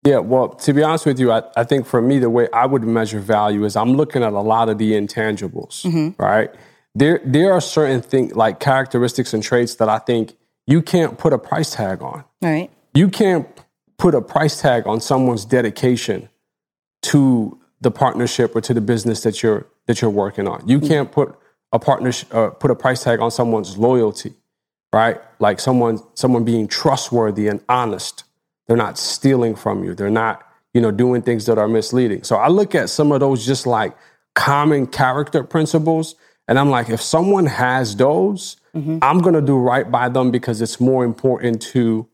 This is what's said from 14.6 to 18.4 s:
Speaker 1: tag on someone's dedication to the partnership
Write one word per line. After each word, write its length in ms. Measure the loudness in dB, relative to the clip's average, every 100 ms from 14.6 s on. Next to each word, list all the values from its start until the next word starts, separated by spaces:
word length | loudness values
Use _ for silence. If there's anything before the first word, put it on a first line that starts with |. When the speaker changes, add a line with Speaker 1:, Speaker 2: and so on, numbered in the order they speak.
Speaker 1:
tag 240 | 0 0 0
on 120 | -4
someone's 440 | 0 0 2 -2 0
dedication 840 | 0 0 -2 0 0 -2 -6 -8 _ _ _ _ _ _ _
to 560 | 0 2 4 2 -2 -10 _ _
the 100 | -4
partnership 640 | 0 -2 0 -4 0